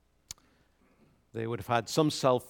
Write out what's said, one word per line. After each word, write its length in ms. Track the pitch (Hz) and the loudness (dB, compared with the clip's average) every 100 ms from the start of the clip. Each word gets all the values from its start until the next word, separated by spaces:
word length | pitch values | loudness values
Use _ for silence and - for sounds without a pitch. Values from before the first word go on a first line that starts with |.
| _ _ - - _ _ _ _ _ _ _ _ _ | _ _ -20 -20 _ _ _ _ _ _ _ _ _
they 140 | 113 113 | -8 -6
would 120 | 117 | -6
have 80 | - | 0
had 200 | 117 113 | -2 0
some 240 | - 156 | 2 2
self, 340 | - 135 127 - | 2 2 2 -2